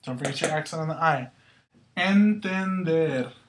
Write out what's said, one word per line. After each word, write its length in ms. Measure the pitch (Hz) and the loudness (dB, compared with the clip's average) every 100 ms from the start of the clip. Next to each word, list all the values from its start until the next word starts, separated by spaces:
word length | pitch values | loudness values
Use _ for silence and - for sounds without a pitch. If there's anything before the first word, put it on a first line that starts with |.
Don't 140 | - 127 | -10 -6
forget 220 | 147 139 | -6 -2
your 100 | 165 | -2
accent 320 | 156 151 165 | -2 -4 -6
on 60 | 156 | -6
the 60 | |
I. 360 | 160 165 143 127 _ _ _ _ _ _ - | 0 0 0 -4 _ _ _ _ _ _ -4
Entender. 1400 | 185 202 208 208 190 190 190 185 170 165 160 135 123 - | 4 6 6 2 -2 -4 -2 -2 0 2 2 0 -4 -10